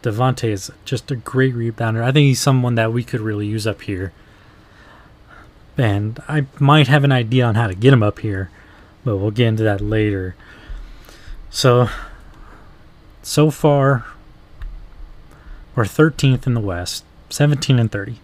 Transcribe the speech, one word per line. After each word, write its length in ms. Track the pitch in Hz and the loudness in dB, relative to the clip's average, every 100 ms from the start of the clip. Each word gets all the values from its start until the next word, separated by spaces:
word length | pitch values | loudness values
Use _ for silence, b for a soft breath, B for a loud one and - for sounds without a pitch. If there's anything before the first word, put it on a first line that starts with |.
Devontae 460 | 120 107 127 127 117 | -4 0 0 0 -4
is 240 | 101 - - | -4 -8 -18
just 280 | - 123 - | -8 -8 -6
a 40 | 127 | -10
great 380 | - 131 131 | -4 0 0
rebounder. 480 | 120 117 110 117 113 | 0 -6 -4 -4 -2
I 80 | 117 | 0
think 160 | 143 143 | 4 4
he's 140 | 127 | 4
someone 340 | - 131 123 | 2 2 2
that 180 | 117 113 | 0 0
we 120 | 120 | -2
could 160 | 117 120 | -4 -6
really 260 | 110 104 104 | -4 -4 -4
use 220 | 110 104 | -4 -4
up 140 | 98 | -6
here. 300 | - 95 92 b b b b b b b b b b - B B B _ - - | -8 -8 -8 b b b b b b b b b b -20 B B B _ -10 -2
And 420 | 113 101 107 120 - | 0 0 -4 -8 -4
I 180 | 151 135 - | -4 -4 0
might 300 | 143 151 135 | 4 4 6
have 160 | 147 | 4
an 80 | 139 | 4
idea 320 | 127 113 127 | 0 0 0
on 100 | 120 | 2
how 140 | 110 113 | 0 -2
to 60 | |
get 180 | 90 123 | 2 4
him 100 | 131 | 6
up 160 | 104 - | 4 -2
here, 320 | 110 95 95 B B B B B | -6 -6 -8 B B B B B
but 140 | 127 98 | -6 -2
we'll 120 | 104 | -2
get 160 | 107 117 | 0 0
into 160 | 110 | 2
that 180 | 110 101 | 0 0
later. 540 | 107 110 107 98 92 - B B B B B B B B B B - | -2 0 0 -2 -6 -10 B B B B B B B B B B -12
So, 380 | - 131 123 117 B B B B B B B B B B - - - | 0 4 4 2 B B B B B B B B B B -20 -20 -20
so 280 | - - 156 | -4 2 2
far, 520 | 143 156 143 135 131 B B - - - - - - - - - - - b b b b - | 2 2 4 2 2 B B -20 -20 -20 -16 -14 -14 -18 -20 -20 -20 -20 b b b b -4
we're 100 | 104 | -2
thirteenth 640 | - 156 - 139 127 - | 2 2 4 0 2 0
in 60 | |
the 60 | 117 | -2
West, 440 | 101 87 90 - _ - - | -2 -6 -8 -10 _ -20 -16
seventeen 480 | - 147 139 - 127 | 0 0 2 2 2
and 120 | 113 | 2
thirty. 260 | 101 98 120 | -4 -10 -14